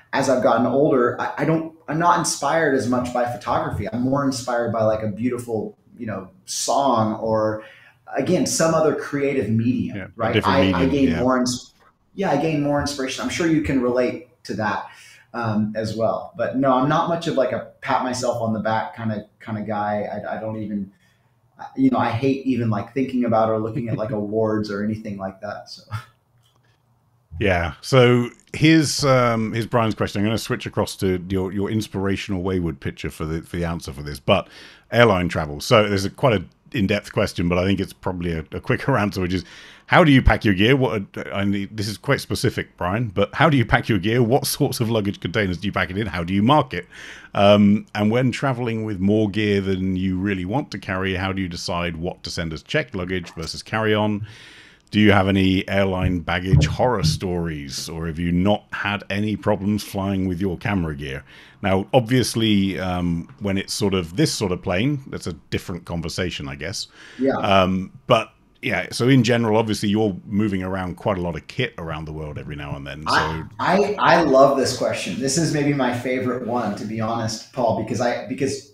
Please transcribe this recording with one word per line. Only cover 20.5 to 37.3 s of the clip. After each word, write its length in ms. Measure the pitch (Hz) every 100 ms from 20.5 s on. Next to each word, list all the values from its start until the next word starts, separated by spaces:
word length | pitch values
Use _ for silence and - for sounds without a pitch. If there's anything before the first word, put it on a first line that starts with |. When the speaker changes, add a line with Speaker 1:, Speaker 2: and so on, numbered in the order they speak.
| 110
Speaker 1:
even, 300 | 104 104 95 _ _ _ _ _ _ - - -
you 140 | 135
know, 80 | 117
I 120 | 120
hate 360 | 113 139 135 131
even, 240 | 120 113
like, 240 | 101 110
thinking 300 | 139 127 123
about 260 | 120 113 110
or 80 | 110
looking 300 | 110 113 117
at, 100 | 107
like, 120 | 110
Speaker 2:
<laughs> 20 |
Speaker 1:
awards 580 | 107 104 110 110 107 104
or 140 | 101
anything 340 | 107 107 110 98
like 220 | 95 -
that. 280 | 101 - -
So. 140 | - - 110 - _ _ _ _ _ _ _ _ _ _ _ _ 80
Speaker 2:
Yeah. 340 | 101 87 85 -
So 500 | - 135 123 123 120 - _
here's, 520 | - 151 160 139 -
um, 480 | 139 131 120 113 110
here's 140 | 113 107
Brian's 280 | 123 110
question. 260 | 101 98 107
I'm 60 | 104
gonna 120 | 110
switch 280 | - 123 98
across 300 | 110 95 -
to 280 | 98 90 87
your, 240 | 95 92
your 180 | 101 98
inspirational 720 | 107 104 101 98 95 - 95
wayward 380 | 92 92 85 69
picture 300 | - - 78
for 140 | -
the, 180 | 80 82
for 140 | - 85
the 80 |
answer 280 | 85 85 -
for 100 | 67
this, 160 | 73 69
but 300 | - 95 - - - - -
airline 380 | 113 120 92 87
travel. 320 | 87 78 73
So 280 | - 120 104
there's 160 | 101
a, 60 | 98
quite 220 | - 139
a 120 | 101 82 _ _
in-depth 400 | 139 98 101 -
question, 360 | - 98